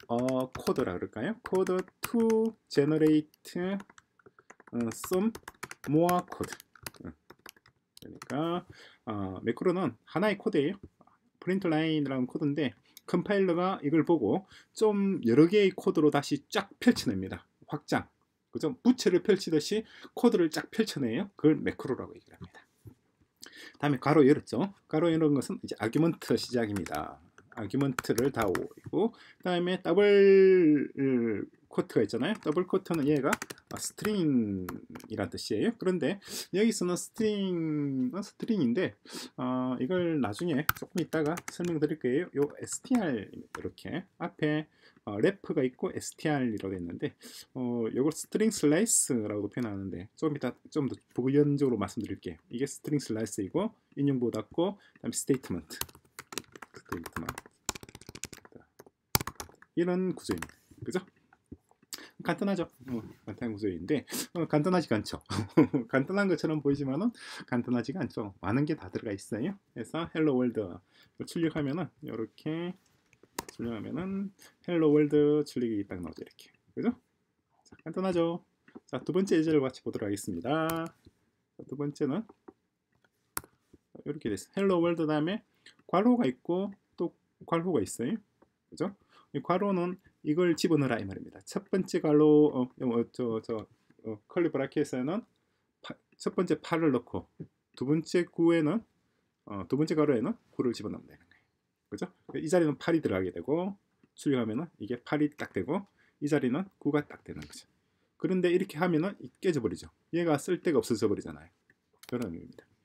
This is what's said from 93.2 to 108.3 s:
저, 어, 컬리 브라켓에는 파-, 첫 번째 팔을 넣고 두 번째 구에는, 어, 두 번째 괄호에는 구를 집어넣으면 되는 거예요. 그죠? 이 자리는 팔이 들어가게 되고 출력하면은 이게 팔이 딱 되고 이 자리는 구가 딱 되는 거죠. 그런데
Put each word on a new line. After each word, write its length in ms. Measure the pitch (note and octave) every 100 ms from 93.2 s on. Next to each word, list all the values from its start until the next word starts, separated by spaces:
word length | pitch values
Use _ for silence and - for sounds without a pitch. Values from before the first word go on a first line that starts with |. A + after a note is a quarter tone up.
| B2 A2
저, 240 | G#2+ A2+ G2+ _ _ _
어, 160 | A2+ G#2 -
컬리 220 | F#3 E3
브라켓에는 720 | C#3 C3+ - C#3+ C3 C3 G3+ - _ _ _ _ _
파-, 120 | - - _ -
첫 180 | G3
번째 260 | - F3+ D3+
팔을 320 | - E3 E3
넣고 360 | B2 - F#2 E2+ - - _ _ -
두 100 | B2
번째 380 | D#3+ D#3 F3+
구에는, 580 | E3+ - E3 E3+ D3+ G#3+ - _ _ _ _ _ -
어, 180 | G2+ F2+
두 80 | C3
번째 180 | D#3+
괄호에는 400 | D#3 D3 B2 C#3+ A3+ _
구를 220 | - C3
집어넣으면 340 | A2 G#2 F#2+ -
되는 120 | C#2
거예요. 240 | _ _ _ _ _ _ -
그죠? 180 | - F#3 _ -
이 140 | C#3+ D#3
자리는 280 | F3+ D#3+ C#3
팔이 220 | - E3
들어가게 320 | D3 F#2+ F#2
되고 440 | F2 E2+ D#3+ F#3 G3+ _ _ _
출력하면은 520 | - D3+ C3 A2 A2 E3+ -
이게 240 | G#2 A#2+
팔이 340 | - D3+ D3 -
딱 160 | -
되고 340 | G2+ F2+ F#3 - _ _ -
이 80 | D3
자리는 360 | D3 B2 C3+ G3 _
구가 280 | C#3+ D3 -
딱 160 | -
되는 160 | - D#2
거죠. 280 | D2+ - - _ _ _ _ -
그런데 340 | D#3+